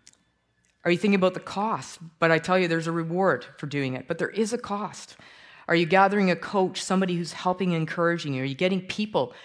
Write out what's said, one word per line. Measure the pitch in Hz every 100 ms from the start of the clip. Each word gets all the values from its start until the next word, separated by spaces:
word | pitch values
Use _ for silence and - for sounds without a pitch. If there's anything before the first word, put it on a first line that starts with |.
| - _ _ _ _ _ _ _
Are | 170
you | 175
thinking | 208 202
about | 185
the | 185
cost? | - - 214 170 - - 165 -
But | 165
I | 160
tell | 165 185
you, | 175
there's | 165 165
a |
reward | 170 165 175 190 127 - -
for | 151
doing | 143 135
it, | 127 -
but | 165
there | 175
is | - 220
a | 240
cost. | - 202 208 - - - - - - - -
Are | 170
you | 170
gathering | 185 196 208 190
a | 170
coach, | - 202 185 -
somebody | - 185 185 175
who's | 165
helping | - 180 180 185
and | 170
encouraging | 160 - 170 170 151
you? | 131
Are | 135
you |
getting | 135 180 190
people | 185 - 214 185 127 -